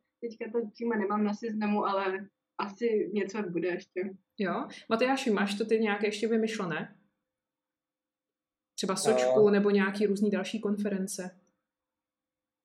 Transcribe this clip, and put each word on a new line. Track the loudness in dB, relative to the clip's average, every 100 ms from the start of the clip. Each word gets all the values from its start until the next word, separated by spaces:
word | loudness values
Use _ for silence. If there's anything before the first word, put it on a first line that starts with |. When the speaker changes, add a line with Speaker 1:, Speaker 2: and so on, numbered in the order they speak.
| _ _
Speaker 1:
teďka | -12 -8 -6
to | -4 -6
přímo | -6 -2
nemám | 0 0 0
na | 0
seznamu, | 0 -4 -2 0 0 0
ale | 0 -2 -4 -8 _ _ -10
asi | -8 -2 0 2 0
něco | -2 -2 -4 -4
bude | -2 -2
ještě. | -4 -6 -6 -6 -8 _ -4
Speaker 2:
Jo? | -2 -2 -6 -10 -4
Matyáši, | 0 2 2 2
máš | 2 2
to | 0
ty | 2 2
nějaké | 2 2 0
ještě | 0 0
vymyšlené? | 2 0 -2 -4 -4 -6 -12 _ _ _ _ _ _ _ _ _ _ _ _ _ _ _ _ _ -6
Třeba | -4 0
sočku | 2 4 4 6 6
Speaker 3:
Eh. |
Speaker 2:
nebo | 6 4
nějaký | 4 2 0 0
různý | 2 0
další | 0 -2 -4
konference? | -4 -2 -2 -2 -4 -6 -10 -12 _ _ _ _ _ _ _ _ _ _ _ _